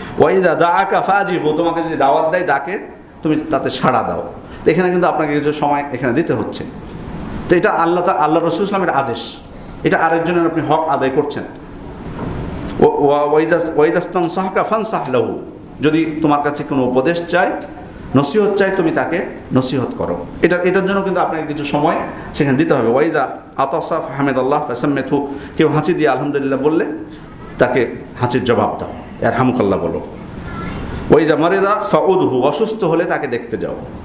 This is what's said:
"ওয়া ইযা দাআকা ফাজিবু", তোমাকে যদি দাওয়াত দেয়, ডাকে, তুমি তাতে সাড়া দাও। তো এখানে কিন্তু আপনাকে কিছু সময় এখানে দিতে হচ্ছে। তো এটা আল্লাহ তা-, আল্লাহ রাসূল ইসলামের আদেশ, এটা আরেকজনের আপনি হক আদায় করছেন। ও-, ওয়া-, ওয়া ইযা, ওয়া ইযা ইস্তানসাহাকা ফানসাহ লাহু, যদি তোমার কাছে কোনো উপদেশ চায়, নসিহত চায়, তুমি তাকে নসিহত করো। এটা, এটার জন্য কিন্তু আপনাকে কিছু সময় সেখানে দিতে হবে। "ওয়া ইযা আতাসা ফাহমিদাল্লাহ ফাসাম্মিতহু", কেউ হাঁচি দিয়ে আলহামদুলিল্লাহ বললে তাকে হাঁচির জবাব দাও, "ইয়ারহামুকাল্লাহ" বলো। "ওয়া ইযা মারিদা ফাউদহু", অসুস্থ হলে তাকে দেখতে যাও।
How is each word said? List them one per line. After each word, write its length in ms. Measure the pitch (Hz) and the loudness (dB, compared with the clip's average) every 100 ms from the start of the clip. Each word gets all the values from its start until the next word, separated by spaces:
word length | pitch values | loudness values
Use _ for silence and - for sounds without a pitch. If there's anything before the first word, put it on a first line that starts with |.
| - - | -6 2
"ওয়া 120 | 151 | 4
ইযা 240 | 190 180 151 | 4 4 4
দাআকা 460 | 170 180 196 190 | 4 4 2 2
ফাজিবু", 500 | - 196 180 165 151 | 2 2 2 0 0
তোমাকে 320 | 156 170 165 | 2 0 0
যদি 120 | 160 151 | -2 2
দাওয়াত 360 | 135 156 160 | 4 4 4
দেয়, 160 | 180 170 | 2 2
ডাকে, 320 | 139 165 202 - - - - | 0 0 -8 -8 -16 -20 -6
তুমি 120 | 160 151 - | 0 0 0
তাতে 180 | 135 127 | -2 -2
সাড়া 340 | - - 120 | -2 2 2
দাও। 300 | 104 85 82 - - - 151 | 0 -4 -8 -10 -16 -4 2
তো 60 | |
এখানে 180 | 160 180 | 4 4
কিন্তু 180 | 180 175 | 2 2
আপনাকে 300 | - 151 147 | 2 0 0
কিছু 160 | 147 | 0
সময় 300 | 147 147 143 143 | 0 0 0 -2
এখানে 220 | 120 131 | -4 0
দিতে 200 | 127 170 | 0 0
হচ্ছে। 300 | 123 101 - - - - - - - - - - | 0 -2 -6 -10 -12 -14 -12 -12 -10 -8 -6 2
তো 60 | 175 | 2
এটা 160 | 208 | 4
আল্লাহ 320 | - 165 175 | 2 2 2
তা-, 140 | 170 - | 2 2
আল্লাহ 260 | 151 160 | 2 2
রাসূল 200 | 165 - | 2 0
ইসলামের 260 | 196 196 170 | 0 0 0
আদেশ, 480 | 135 120 113 - - - - - - | 0 0 -4 -8 -12 -16 -16 -16 -4
এটা 140 | 156 185 | 0 2
আরেকজনের 480 | 165 165 165 175 165 | 2 2 2 2 2
আপনি 180 | 160 139 | 0 0
হক 220 | 156 131 | 0 2
আদায় 220 | 135 131 143 | 0 0 0
করছেন। 280 | 143 - - - - - - - - - - - - - - - | -2 -4 -10 -12 -16 -16 -14 -14 -12 -10 -8 -8 -8 -8 -6 4
ও-, 280 | 151 143 143 | 4 6 4
ওয়া-, 220 | 147 147 | 4 4
ওয়া 120 | 151 | 4
ইযা, 180 | 160 165 160 147 | 4 2 2 2
ওয়া 120 | 156 | 4
ইযা 100 | 175 | 2
ইস্তানসাহাকা 640 | 170 185 165 185 190 202 | 0 -2 -2 -2 -2 -2
ফানসাহ 480 | - 220 208 175 139 | 0 0 -2 -2 0
লাহু, 300 | 127 107 87 - - - - | 0 0 -4 -10 -16 -16 -2
যদি 380 | 143 160 160 151 | 2 2 0 0
তোমার 200 | 151 147 | 0 2
কাছে 220 | 143 147 | 0 -4
কোনো 200 | 147 139 | -4 0
উপদেশ 420 | 123 127 143 170 170 | 0 2 0 0 0
চায়, 260 | 175 190 - - - - - - 131 | 0 0 -2 -10 -14 -16 -16 0 2
নসিহত 400 | 143 214 202 202 | 2 2 2 2
চায়, 160 | 196 190 | 2 2
তুমি 160 | 165 | 0
তাকে 340 | 147 123 170 - - - | 0 -2 -2 -4 -8 -2
নসিহত 420 | 127 131 139 117 - | 0 2 0 -2 -4
করো। 280 | 85 85 - - | -4 -4 -6 0
এটা, 140 | - 175 | 2 2
এটার 300 | 180 190 185 | 2 2 2
জন্য 160 | 196 | 0
কিন্তু 180 | 185 175 | 0 0
আপনাকে 340 | 165 160 147 | 0 -2 -4
কিছু 120 | 147 143 | -6 -2
সময় 340 | 147 196 - - - - | 0 2 0 -4 -10 -8
সেখানে 240 | - 139 131 | -2 2 2
দিতে 160 | 165 | 4
হবে। 140 | 143 113 | 2 4
"ওয়া 160 | 127 | 2
ইযা 240 | 160 151 127 - - - | 2 2 -2 -4 -10 -4
আতাসা 420 | 135 160 - 165 | -2 -2 -2 -4
ফাহমিদাল্লাহ 680 | - 139 139 131 127 147 - | -4 -2 0 0 2 0 -2
ফাসাম্মিতহু", 600 | 120 151 139 131 143 135 - - - | -2 0 0 0 0 -2 -8 -6 2
কেউ 120 | 156 | 2
হাঁচি 240 | 151 151 | 2 0
দিয়ে 160 | 156 147 | 2 2
আলহামদুলিল্লাহ 500 | 131 147 139 135 131 | 2 0 -2 0 0
বললে 260 | 147 165 - - - - - - - - | 2 2 0 -6 -12 -16 -18 -16 -8 0
তাকে 380 | 120 123 113 - - - | 2 2 0 -4 -12 -4
হাঁচির 240 | 120 123 | -2 0
জবাব 320 | - 110 101 - | 2 2 0 -2
দাও, 100 | 90 - - - | -8 -10 -12 -4
"ইয়ারহামুকাল্লাহ" 580 | 117 113 127 123 101 90 | 0 2 2 2 2 0
বলো। 220 | 82 80 - - - - - - - - - - - | -2 -4 -8 -14 -14 -12 -12 -10 -8 -8 -8 -4 4
"ওয়া 100 | 139 | 4
ইযা 140 | 160 151 | 6 4
মারিদা 360 | 170 190 196 208 - | 4 2 2 2 2
ফাউদহু", 500 | 156 180 180 - 127 | 2 4 2 2 2
অসুস্থ 420 | 139 - 220 220 | 2 2 -2 0
হলে 220 | 170 165 165 | 0 0 0
তাকে 220 | 156 - | -2 -2
দেখতে 300 | 120 - 101 | -4 -4 -6
যাও। 180 | - - - - | -6 -8 -10 -14